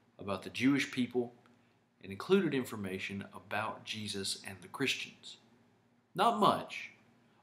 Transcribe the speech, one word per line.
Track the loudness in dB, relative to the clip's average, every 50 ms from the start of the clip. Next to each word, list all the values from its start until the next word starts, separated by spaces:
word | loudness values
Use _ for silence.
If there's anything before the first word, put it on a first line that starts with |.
| _ _ _ -12
about | -6 -6 -6 -6 -6
the | -8
Jewish | -4 2 4 4 6 4 2 0
people, | 0 -2 -2 0 0 -2 -4 -4 -8 -18 _ -20 -20 _ _ _ _ _ _ _ _ _
and | -12 -12
included | -10 -6 4 6 6 6 6 4 2
information | 0 -2 -2 -6 -6 -4 -4 -4 -4 -6 -6 -6 -6 -8 -8 -12
about | -16 -8 -4 -2 -2 -2 -2 -6 -8 -10
Jesus | -10 -8 -8 -6 -6 -6 -4 -4 -4 -6 -6 -10
and | -14 -14 -14
the | -16 -12
Christians. | -4 -2 0 0 0 -2 -6 -10 -12 -18 -18 -18 -18 -18 _ _ _ _ _ _ _ _ _ _ _ _ _ _ 0
Not | 4 4 4 6 6
much, | 6 6 6 4 -2 -8 -10 -10 -12 -14 -16 -20 _ _ _ _ _ _ _ _